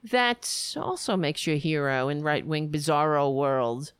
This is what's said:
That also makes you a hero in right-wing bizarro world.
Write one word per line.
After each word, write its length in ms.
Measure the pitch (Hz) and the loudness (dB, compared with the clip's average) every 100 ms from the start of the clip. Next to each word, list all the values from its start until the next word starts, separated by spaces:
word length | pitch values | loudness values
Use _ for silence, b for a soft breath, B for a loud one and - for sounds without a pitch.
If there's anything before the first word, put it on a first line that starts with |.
That 680 | 226 247 240 247 - - - - | 0 2 2 0 -4 -6 -6 -6
also 400 | - 359 - 190 | -6 -4 -2 0
makes 300 | 156 151 - | 0 -2 0
you 80 | |
a 40 | 147 | 0
hero 520 | 156 151 139 131 131 | 0 0 0 0 0
in 120 | 147 | -2
right-wing 480 | 151 147 156 156 151 | 0 -2 -2 -4 -2
bizarro 640 | 151 147 147 156 147 139 | -2 2 4 4 4 2
world. 580 | 135 143 135 120 120 147 | 2 2 2 0 -2 -8